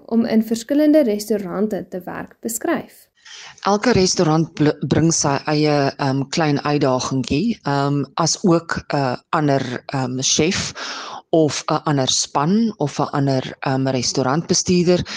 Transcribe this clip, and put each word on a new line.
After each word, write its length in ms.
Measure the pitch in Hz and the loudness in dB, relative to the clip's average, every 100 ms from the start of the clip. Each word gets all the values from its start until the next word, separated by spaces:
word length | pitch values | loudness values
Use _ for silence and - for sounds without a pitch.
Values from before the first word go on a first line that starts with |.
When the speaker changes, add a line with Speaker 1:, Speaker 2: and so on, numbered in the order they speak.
| - | -2
Speaker 1:
om 200 | 233 226 | 0 2
in 180 | 220 | 0
verskillende 600 | 220 226 - 294 302 302 | 0 -4 -2 2 4 4
restaurante 800 | 247 214 214 208 185 175 214 185 180 | 4 0 -2 -4 -4 -2 -2 -4 -8
te 120 | 185 180 | -12 -12
werk 320 | 165 - _ | -12 -14 _
beskryf? 680 | 233 226 339 277 - - _ _ - - - - | -10 -6 -4 -4 -6 -20 _ _ -20 -20 -20 -6
Speaker 2:
Elke 300 | 190 208 247 | 0 0 2
restaurant 640 | 196 185 - 160 160 160 | 4 2 2 2 2 0
bl-, 240 | - 147 - 139 | 2 0 2 0
bring 220 | 156 165 | 2 2
sy 220 | 160 151 139 - | 2 0 -2 -2
eie, 300 | 151 151 147 139 - | 0 2 2 0 0
ehm, 260 | 139 135 135 | -2 0 -2
klein 280 | - 156 143 | 0 0 0
uitdagingkie, 1000 | 151 147 139 127 - 135 123 139 233 214 | 0 0 2 0 -2 -4 -2 -2 -2 -2
ehm, 400 | - 143 143 143 131 | -2 0 0 0 -2
as 240 | - 170 - | -2 -2 0
ook 380 | 190 170 170 - - | 2 2 0 -8 -4
'n 280 | 147 135 123 - | -2 -2 -4 -4
ander, 540 | 170 147 139 123 123 - | 0 2 2 0 -10 -6
ehm, 360 | 135 127 127 | -6 -4 -4
chef 520 | 135 - 156 - - - - - - - - | -2 2 2 0 -6 -10 -12 -12 -12 -14 0
of 340 | 165 156 - - | 2 2 0 -2
'n 140 | 156 | -2
ander 260 | 160 143 127 | 0 0 0
span 640 | - - 147 151 208 226 - | -2 -2 -2 2 2 0 -2
of 220 | 143 - | -4 -2
'n 100 | 139 | -2
ander, 440 | 147 139 131 - - | 0 0 0 -2 -6
ehm, 280 | 143 131 135 | -2 0 0
restaurantbestuurder. 1120 | 131 120 139 127 151 160 170 - 180 175 175 - | -2 -2 -2 0 0 0 -2 2 2 4 2 0